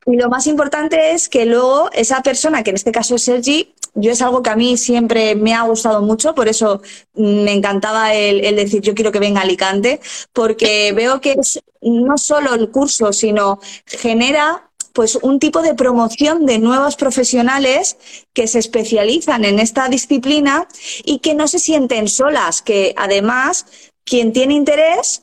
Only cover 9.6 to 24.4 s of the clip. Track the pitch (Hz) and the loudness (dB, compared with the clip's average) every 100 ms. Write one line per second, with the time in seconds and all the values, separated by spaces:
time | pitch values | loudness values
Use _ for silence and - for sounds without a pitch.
9.6 | 190 196 233 294 - - - - 220 220 | 0 0 0 -2 -8 -18 -8 -2 -2 0
10.6 | 220 214 208 202 233 269 277 269 269 302 | 0 2 0 0 0 0 0 0 -2 -6
11.6 | - _ 226 233 247 294 - 294 277 240 | -12 _ -2 0 2 0 0 0 0 0
12.6 | 220 262 285 - 214 202 220 208 202 196 | 0 0 -2 0 -2 0 0 0 0 -2
13.6 | - - _ - 240 226 247 285 247 349 | -8 -20 _ -8 -2 0 0 0 0 -4
14.6 | - _ - - 220 247 254 277 302 330 | -10 _ -8 -2 0 0 0 0 0 0
15.6 | 320 262 254 240 226 226 294 320 294 226 | 0 0 0 2 0 0 0 2 2 2
16.6 | 226 254 285 285 277 247 247 247 240 269 | 2 2 0 -2 -2 0 0 2 0 0
17.6 | 269 269 392 - - - _ - 226 240 | 0 0 -2 -8 -18 -20 _ -4 0 0
18.6 | 220 233 214 220 208 302 311 254 208 202 | 0 -2 0 2 2 0 0 0 2 2
19.6 | 220 277 262 254 - 277 254 302 285 277 | 2 0 0 -2 0 -2 2 0 2 0
20.6 | 359 - - - - 277 330 302 302 359 | -4 -12 -14 -12 -4 -2 0 0 0 0
21.6 | - 311 254 233 208 - 269 294 180 165 | 0 0 2 0 -2 0 0 2 -2 -4
22.6 | - 202 196 - 202 196 208 247 269 359 | -2 0 0 -2 0 0 0 0 -2 -4
23.6 | - - - _ - 247 226 233 | -6 -20 -20 _ -4 0 0 0